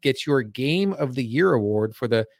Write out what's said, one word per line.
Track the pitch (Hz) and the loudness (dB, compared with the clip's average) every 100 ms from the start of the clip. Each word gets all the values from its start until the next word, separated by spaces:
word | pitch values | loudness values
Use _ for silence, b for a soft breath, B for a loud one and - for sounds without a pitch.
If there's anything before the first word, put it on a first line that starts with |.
gets | 139 131 151 | -2 -2 0
your | 139 | 0
Game | 110 113 139 175 196 | 0 -4 -2 0 0
of | 185 139 | -2 -4
the | 127 | -4
Year | 117 127 185 | -4 0 2
award | 131 104 107 110 - | 2 2 0 -2 -2
for | 120 | 0
the | 113 107 b | 0 0 b